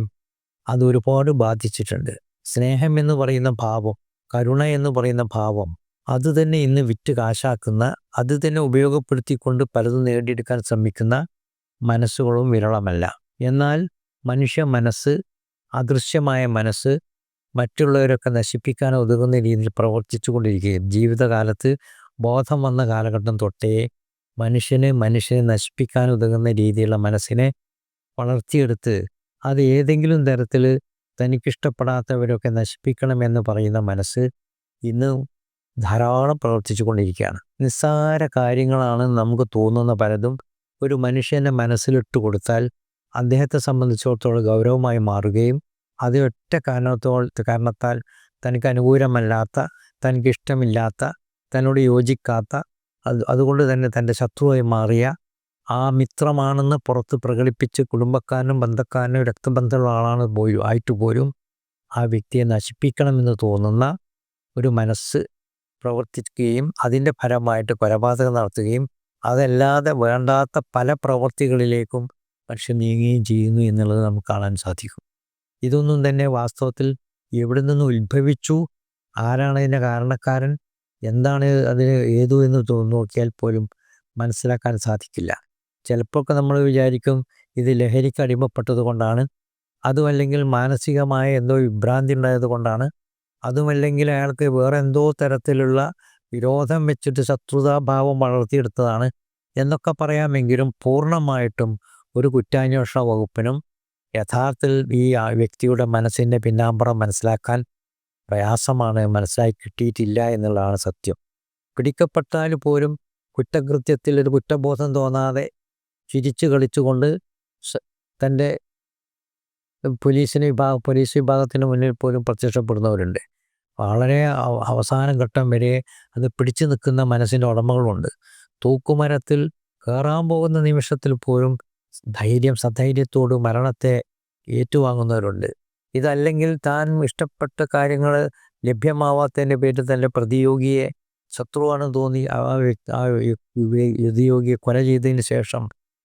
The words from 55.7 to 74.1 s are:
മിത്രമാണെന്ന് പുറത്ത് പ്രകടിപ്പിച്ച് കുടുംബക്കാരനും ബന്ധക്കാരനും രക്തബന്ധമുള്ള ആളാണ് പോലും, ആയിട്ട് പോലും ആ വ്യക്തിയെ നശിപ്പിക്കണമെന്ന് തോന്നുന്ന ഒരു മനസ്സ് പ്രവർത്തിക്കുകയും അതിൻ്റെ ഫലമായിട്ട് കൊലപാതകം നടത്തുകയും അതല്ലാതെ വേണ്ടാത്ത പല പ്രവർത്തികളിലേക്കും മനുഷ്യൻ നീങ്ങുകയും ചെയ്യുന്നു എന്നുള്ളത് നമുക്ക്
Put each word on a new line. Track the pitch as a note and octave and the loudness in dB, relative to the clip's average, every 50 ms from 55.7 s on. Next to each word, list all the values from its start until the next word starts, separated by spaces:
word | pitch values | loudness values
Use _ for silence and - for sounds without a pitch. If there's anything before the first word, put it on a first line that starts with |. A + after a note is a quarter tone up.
| A#2+ B2 C3 C3+ | -4 -2 0 0
മിത്രമാണെന്ന് | C3 C3 C3 - - - D3+ D3 D3 C#3+ C3+ C3+ C#3 C#3 C#3 C#3 D3+ C#3 - | 2 2 0 0 -2 -2 0 0 0 0 0 0 0 0 2 0 0 0 0
പുറത്ത് | - B2 B2 A#2 - - | -2 -2 -2 -2 -4 -4
പ്രകടിപ്പിച്ച് | B2 - A#2 B2 A2+ B2+ C3 A#2 - - A#2+ - - C3 | -4 -2 -2 0 2 0 0 0 -2 -4 -4 -2 -2 -2
കുടുംബക്കാരനും | - - A#2 A#2+ B2 B2+ B2+ - - C3+ C3 B2+ C3 C3+ C3 | 0 0 0 0 0 0 -2 -2 -2 -4 -2 0 0 0 0
ബന്ധക്കാരനും | A#2+ A#2 A#2 A2 B2 - - C3 B2 B2 B2 C3 B2+ | 0 0 0 -2 -4 -2 -2 -2 -2 0 0 0 0
രക്തബന്ധമുള്ള | A#2 A2 _ - C3+ B2+ C3 B2 A#2 C3+ B2+ B2+ A#2+ | 0 -2 _ -2 -2 0 0 0 0 2 2 2 2
ആളാണ് | A#2 A2+ A#2 A#2 A#2+ B2 B2 | 2 0 0 0 0 0 0
പോലും, | A2 G#2+ G#2+ G#2+ A2 G#2 G2+ G#2 | 0 0 0 2 2 2 0 0
ആയിട്ട് | G#2+ A2+ A#2+ - - A#2+ | 0 0 -2 -2 -2 -2
പോലും | G2+ A2 A2+ A2 B2 C3+ C#3 C3+ _ _ _ _ _ _ _ _ _ _ - | 0 0 0 0 0 0 -2 -4 _ _ _ _ _ _ _ _ _ _ -8
ആ | - A#2+ A#2+ | -4 -2 -2
വ്യക്തിയെ | A2+ A2+ G#2+ G#2 - - B2 A#2+ | 0 0 -2 -4 -2 -2 0 2
നശിപ്പിക്കണമെന്ന് | A#2 A2+ G#2+ - - - - - C#3 - - C#3+ C#3 C3+ C3 B2 A#2+ A#2 G#2+ | 2 0 0 -2 -6 -8 -2 -2 -2 0 0 0 2 2 2 2 0 0 0
തോന്നുന്ന | A2+ G#2+ G2+ G2+ G#2 G#2 G#2+ A#2 C3 C#3 E3+ F#3 _ _ _ _ _ _ _ _ _ _ - | 0 0 0 2 0 2 2 2 0 0 -2 -6 _ _ _ _ _ _ _ _ _ _ -6
ഒരു | B2+ B2 C3 | -2 0 0
മനസ്സ് | A#2+ A2+ A2+ A2 A2 - - - - - - - _ _ _ _ _ _ _ _ _ _ - | 2 2 0 0 -2 -4 -6 -10 -10 -10 -10 -10 _ _ _ _ _ _ _ _ _ _ -8
പ്രവർത്തിക്കുകയും | B2 A#2+ A#2 A#2+ - - C#3 G#2+ - - - B2 A#2 A#2 B2 C#3 D#3+ - - | -6 -4 -6 -6 -8 -10 -14 -14 -12 -6 -4 -2 -2 0 -2 -2 -4 -4 -4
അതിൻ്റെ | - B2 A#2+ C3+ C3+ D3+ | -2 0 0 0 0 0
ഫലമായിട്ട് | C3+ - - B2 B2 A#2+ A#2+ A#2+ A2+ A2+ A2 G#2 A#2 | -2 -2 -2 -2 0 0 0 0 -2 -2 -2 -4 -2
കൊലപാതകം | G#2+ A2 G#2 A2 A2 A2+ A#2+ B2 A#2+ C3 B2+ A#2+ | 0 0 0 2 2 0 0 0 2 0 0 0
നടത്തുകയും | A#2 A2 G2 - - G#2+ G#2+ A#2 B2+ C#3 C3 _ _ _ _ _ - - | 0 -2 -2 -4 -4 -2 -2 -2 -2 -4 -6 _ _ _ _ _ -8 -4
അതല്ലാതെ | A#2 B2 C3 C#3 B2+ B2 B2+ C3+ C#3 C#3+ D3 C#3+ D3+ D3 | -2 0 2 2 2 2 2 2 2 2 2 0 0 0
വേണ്ടാത്ത | B2+ A#2 A#2 A#2+ B2+ B2+ B2+ C3+ C3+ C#3 C3 - D3+ B2+ _ - | 0 0 0 0 0 0 2 2 2 0 0 -2 -6 -4 _ -4
പല | B2 B2 C3 D3 | -2 0 0 -2
പ്രവർത്തികളിലേക്കും | C#3 - C#3 C3 B2 B2 C3+ - - C#3 C3 B2+ B2 B2 A#2+ A#2+ A#2+ A2+ - - B2 A#2+ B2+ _ _ _ _ _ _ _ - | -2 -2 -2 0 0 0 -2 -2 -2 0 0 2 2 2 2 0 0 -2 -4 -6 -8 -8 -8 _ _ _ _ _ _ _ -14
മനുഷ്യൻ | A#2 A2 - - A#2+ | -12 -10 -6 -4 -2
നീങ്ങുകയും | A#2 A2+ A2+ A2+ A#2 A#2 A#2+ B2 B2 A2 | 0 0 0 0 2 2 2 2 2 0
ചെയ്യുന്നു | G#2 A2 A2 A2 A2 A2+ A#2 | 0 0 0 2 2 2 2
എന്നുള്ളത് | A#2 A2 G#2+ G#2+ G#2+ G#2 G#2 A2 A2 | 2 2 2 0 2 2 2 0 0
നമുക്ക് | G#2+ | 0